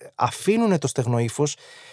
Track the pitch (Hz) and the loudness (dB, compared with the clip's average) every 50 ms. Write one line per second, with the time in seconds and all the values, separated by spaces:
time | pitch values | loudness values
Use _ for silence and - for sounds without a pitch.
0 | - - - - - 127 - - - 190 214 240 233 208 190 156 - 131 - - | -20 -18 -4 -2 0 0 0 0 0 0 2 2 2 2 2 2 0 -2 -2 -2
1 | 120 117 123 117 120 113 - - 147 143 - - - - - - - - | -2 0 0 0 0 -2 0 -2 -2 -2 -2 -6 -14 -20 -20 -20 -20 -20